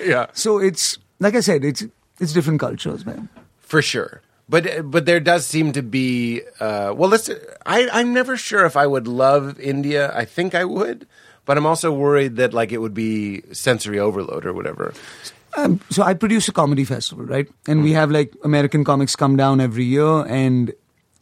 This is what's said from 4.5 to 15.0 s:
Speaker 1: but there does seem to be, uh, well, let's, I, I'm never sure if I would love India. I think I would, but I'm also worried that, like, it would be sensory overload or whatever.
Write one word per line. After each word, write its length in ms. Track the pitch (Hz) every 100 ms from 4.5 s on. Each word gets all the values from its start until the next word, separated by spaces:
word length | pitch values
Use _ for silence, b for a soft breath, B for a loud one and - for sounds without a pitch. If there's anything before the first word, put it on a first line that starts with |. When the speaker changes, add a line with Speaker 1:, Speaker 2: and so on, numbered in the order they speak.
| 160 175 156 147
Speaker 1:
but 160 | 160 160
there 120 | 170
does 260 | 156 170
seem 280 | - 156 156
to 100 | 139
be, 600 | 120 131 131 123 120 117 - -
uh, 340 | 107 104 101 110
well, 140 | 190
let's, 180 | 220 - - - - -
I, 220 | 208 247
I'm 220 | 214 240
never 220 | 240 254 247
sure 280 | - 214
if 120 | 170 143
I 100 | 143
would 220 | 135 117
love 500 | 123 135 143 139 143
India. 540 | 139 139 143 147 139
I 100 | -
think 300 | - - 180
I 100 | 175
would, 420 | 180 214 214 240 - b b b
but 140 | - 143
I'm 80 | 151
also 240 | 160 165
worried 460 | 143 143 143 135 113
that, 180 | 127
like, 160 | 117 110
it 80 | 113
would 160 | 113
be 480 | 104 110 110 104 98 -
sensory 460 | 95 131 117 104 101
overload 480 | 104 98 90 76 90
or 60 |
whatever. 420 | 92 - - 50 -